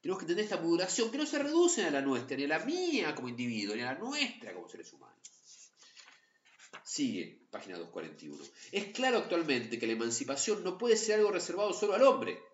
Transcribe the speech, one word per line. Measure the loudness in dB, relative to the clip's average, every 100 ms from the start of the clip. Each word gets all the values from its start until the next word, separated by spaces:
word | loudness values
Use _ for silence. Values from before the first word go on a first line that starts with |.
tenemos | -4 -4
que |
entender | 0 0
esta | 0 0
modulación | 2 2 2 0 0
que | 0
no | -2
se | 0
reduce | 2 6 6 4 2
a |
la | 2
nuestra, | 2 0 -2 -2
ni |
a | 0
la | 0
mía | 0 -2 0 0 0 -4
como | -6
individuo, | -4 -2 -2 -2 -2
ni |
a | -4
la | -6
nuestra | -6 -2 -2 -4 -14
como | -12 -14
seres | -16 -18
humanos. | -20 -20 _ -20 -20 -20 -20 -20 _ -20 -20 -20 -20 _ _ _ _ -20 -18
Sigue, | -10 -2 -2 -2 -8 -12 _
página | -14 -12 -12
doscientos | -10
cuarenta | -10 -12 -12 -14
y |
uno. | -14 -16 -20 -6
"Es | -6 -4
claro | 0 2 2
actualmente | 2 0 2 0 0 -4
que | -2
la |
emancipación | 0 0 -2 -2 -2 0 0
no | -2 -2
puede | 4 4
ser | 4 4
algo | 4
reservado | 2 -2 0 0
solo | 2 2
al | 8
hombre. | 8 6 0 -6 -12